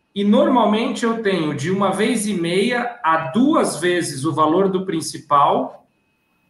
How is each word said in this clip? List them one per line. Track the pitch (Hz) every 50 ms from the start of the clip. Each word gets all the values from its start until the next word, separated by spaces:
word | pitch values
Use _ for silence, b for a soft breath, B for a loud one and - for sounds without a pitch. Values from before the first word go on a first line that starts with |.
| b _ -
e | 196 202
normalmente | 202 220 269 320 320 262 240 214 202 208 220 247 262 220 - 240
eu | 226 220 226
tenho | 220 196 196 170 156 151 143
de | 127 135 180
uma | 190 202 196 185
vez | - - 220 254 247 202 208
e | 214 196
meia | 170 170 170 180 196 226 247 247 240 240 - - - -
a | 160 160 156 151 -
duas | - 226 269 302 320 285 208 - - 151
vezes | 170 180 175 175 - - 147 131 135
o | 165 139
valor | 156 156 151 165 185 196 185
do | 185 180 185
principal | - 160 160 - - - 131 - - 147 139 147 165 202 254 262 - - - _ _ _ _ _ _ _ _ _ _ _ _ _